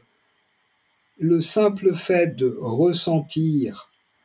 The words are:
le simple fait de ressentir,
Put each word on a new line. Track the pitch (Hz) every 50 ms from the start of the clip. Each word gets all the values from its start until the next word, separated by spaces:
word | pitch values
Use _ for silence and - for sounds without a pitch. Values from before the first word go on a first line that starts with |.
| - _ _ _ _ _ _ _ _ _ _ _ _ _ _ _ _ _ _ _ _ _ _ -
le | 160 165 170 165
simple | 160 - - 214 214 202 202 190 190 190 165
fait | 165 - - 185 175 170 156 120
de | 113 131 127 - -
ressentir, | - 117 113 123 165 175 170 175 - 175 165 160 147 - - 156 160 160 151 143 123 107 - - - _ _ _ _ _ _ _ _